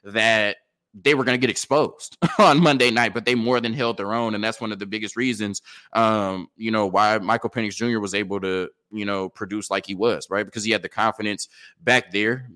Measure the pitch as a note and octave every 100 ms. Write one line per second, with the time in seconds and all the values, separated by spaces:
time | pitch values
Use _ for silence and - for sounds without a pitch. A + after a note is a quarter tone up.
0 | G2+ G#2+ A2 A2 G#2 - _ _ _ G#2
1 | F#2 C#3+ B2+ B2 B2 - - D3 C3 -
2 | - - E3+ - G3 D3 E3 C#3 B2 A#2
3 | A#2 A#2 A2+ B2 A2+ B2 A#2 A#2+ A#2 G#2
4 | G2+ A2+ A#2 G#2 G#2+ A2 A2 G2 G2+ A2
5 | G#2 - B2+ G#2+ G#2 G2 - - - A2+
6 | A2+ A2 G2 F#2+ F2 - A2 A2 G2 F#2+
7 | G#2+ G#2+ G2 A2+ A2+ B2 G#2+ G2 A#2 A2+
8 | G2+ G2 G2 G2 F#2 F#2 F2+ - _ G#2+
9 | G2+ G2+ F#2 - G2 G#2 - G2 G2 F#2+
10 | A#2 E2 - G2 G2 A2+ G#2+ G#2 F#2 -
11 | A2 G#2 G#2+ G2 - _ - _ - B2+
12 | - G2 G#2+ B2+ B2+